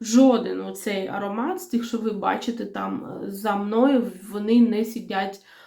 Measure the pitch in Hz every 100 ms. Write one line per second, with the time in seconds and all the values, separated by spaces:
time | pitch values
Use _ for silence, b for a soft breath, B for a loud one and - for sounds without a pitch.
0 | 214 233 262 226 185 185 190 190 214 196
1 | 190 202 202 214 285 370 - 233 233 226
2 | 220 196 190 190 233 226 196 196 196 190
3 | - 180 202 196 214 202 208 220 269 262
4 | 202 - - 208 208 240 226 208 226 208
5 | - 196 196 - b b